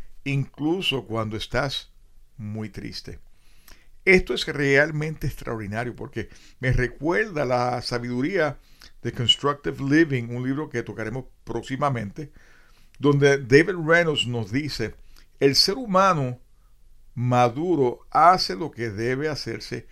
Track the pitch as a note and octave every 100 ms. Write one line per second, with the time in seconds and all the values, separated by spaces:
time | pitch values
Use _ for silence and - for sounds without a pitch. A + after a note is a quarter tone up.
0 | - - C#3 C#3 C3 - D3+ F#3 F3+ C3+
1 | G2 A2+ A2 G#2+ - B2 C#3 - - -
2 | - - - - G#2+ G#2+ A2 - - -
3 | - - - - - - - - - -
4 | F#3+ F#3 F3+ - - D3+ C#3 C#3 D3+ D3+
5 | D#3 D#3 C#3+ - - A2+ G2+ G#2+ B2 G#2+
6 | A2+ A2+ - - - - B2+ A#2+ B2 -
7 | D3 G3 A3+ D3+ B2+ B2 B2 B2 - A#2+
8 | A#2+ B2 D3 F#3+ D3+ - _ - - -
9 | A#2+ - A#2 - C#3+ C#3+ - A#2+ C3+ D3+
10 | D#3+ C3 A#2 B2 B2+ C3+ D3 A#2+ A2+ G#2
11 | A2 C3 - _ - A2+ G#2+ C3+ D3 A#2+
12 | G2+ D#3 D3 - - - _ - - -
13 | C#3 C#3+ C#3+ C#3 A#2 C#3+ E3+ F3+ D#3 E3+
14 | E3 C#3 A#2 A#2+ G#2 C3 D3+ - A2 -
15 | - - - - C#3 C3 - A3+ A#3 F#3
16 | F#3+ D#3+ B2+ B2 - _ _ - - -
17 | - B2 B2 B2 B2 A#2+ F3+ D#3+ B2 -
18 | - C#3 E3 F#3 - F#3+ D#3 A2+ A#2 G2+
19 | A#2 C3+ D#3 C#3+ A2+ A2+ - B2+ -